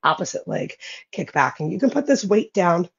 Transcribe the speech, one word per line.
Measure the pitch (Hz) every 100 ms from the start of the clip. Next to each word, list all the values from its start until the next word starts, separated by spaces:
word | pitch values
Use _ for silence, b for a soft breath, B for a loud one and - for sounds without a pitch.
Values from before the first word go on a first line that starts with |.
opposite | - 156 180 - -
leg, | - - - B B B
kick | - 151
back. | 151 131 -
And | 156
you | 196
can | 262
put | 294 277
this | 277 196
weight | 208 226
down | - 175 170 180